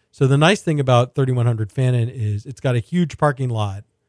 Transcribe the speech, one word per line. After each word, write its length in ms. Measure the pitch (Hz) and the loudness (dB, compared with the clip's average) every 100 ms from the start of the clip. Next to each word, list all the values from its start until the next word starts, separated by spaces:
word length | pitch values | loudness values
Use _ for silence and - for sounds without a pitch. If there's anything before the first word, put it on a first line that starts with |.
| _ | _
So 160 | - 135 | 0 2
the 120 | 139 | 4
nice 220 | 160 208 | 4 2
thing 180 | - 147 | -2 -2
about 340 | 131 120 127 | 2 2 2
thirty-one 320 | - 131 123 117 | 0 0 2 0
hundred 260 | 113 104 | 0 -4
Fannin 360 | - 127 123 117 | -2 0 0 -2
is 340 | 123 107 104 | -4 -4 -4
it's 160 | 139 - | -8 -6
got 140 | 135 | -2
a 60 | 120 | -2
huge 360 | - 175 165 - | -2 -2 -2 0
parking 300 | 151 131 127 | 0 0 -4
lot, 340 | 113 101 98 - _ | -2 -4 -6 -16 _